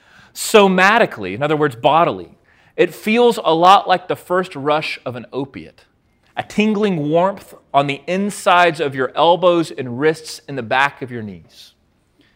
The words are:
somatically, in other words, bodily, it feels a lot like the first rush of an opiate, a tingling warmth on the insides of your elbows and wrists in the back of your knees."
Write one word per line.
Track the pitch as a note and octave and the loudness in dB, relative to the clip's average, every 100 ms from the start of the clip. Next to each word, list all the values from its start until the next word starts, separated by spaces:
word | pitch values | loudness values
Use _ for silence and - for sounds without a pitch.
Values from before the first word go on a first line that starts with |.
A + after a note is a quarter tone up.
| _ _ _ | _ _ _
somatically, | - - A3 G3 F#3 F#3+ A3+ G3 - F#2 | -12 2 4 6 4 4 4 0 -2 -8
in | G#2 | -4
other | D3 D#3 | -2 0
words, | D3+ A#2 | -2 0
bodily, | C#3+ D#3 E3 F#2+ E2+ _ _ _ _ - | 2 4 2 -2 -10 _ _ _ _ -2
it | E3+ | -2
feels | - G#3+ A3+ A#3+ A3 | -2 -2 2 2 2
a | E3 | 0
lot | D#3+ F3 G3 - | 4 6 6 4
like | F3+ - | -2 -2
the | D3 | -8
first | - F3+ F3+ C#3+ | -4 -4 -4 -6
rush | C#3+ D3+ D#3 - | -4 -2 -4 -10
of | - A#2+ | -10 -12
an | - | -10
opiate, | B2+ C#3 F2+ D#2 - _ _ _ _ _ | -8 -8 -12 -18 -20 _ _ _ _ _
a | - | -12
tingling | - - G#3+ G3+ G#3 E3+ D3 | -6 -2 0 0 -2 -2 0
warmth | E3 F#3 G3+ - - _ | 0 0 -4 -14 -20 _
on | C#3 C#3+ | -2 -2
the | C#3 - | -4 -6
insides | F#3+ G3+ - - F3 F3 D#3 | -4 -4 -4 2 4 2 0
of | D3 | -4
your | C3+ B2+ | -4 -4
elbows | - D#3+ F3+ F3+ E3+ D#3 | 0 2 4 2 2 -2
and | - C3 A#2+ | -8 -10 -2
wrists | D#3 D#3+ - - - | -2 -2 -8 -18 -12
in | C3+ | -10
the | |
back | A2 C3 C#3 - | -2 0 0 -4
of | B2+ | -12
your | A#2+ | -12
knees." | G#2+ F2 D#2 - - _ _ _ _ _ _ | -12 -14 -20 -20 -20 _ _ _ _ _ _